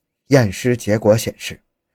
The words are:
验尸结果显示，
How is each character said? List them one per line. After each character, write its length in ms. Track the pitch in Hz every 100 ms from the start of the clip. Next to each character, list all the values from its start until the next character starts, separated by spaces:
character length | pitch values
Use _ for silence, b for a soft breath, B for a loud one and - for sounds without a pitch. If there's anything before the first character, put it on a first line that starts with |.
| _ _ -
验 220 | 135 104
尸 240 | 90 127 120
结 220 | 101 110
果 180 | 110 113
显 200 | - -
示， 240 | - - _ _ _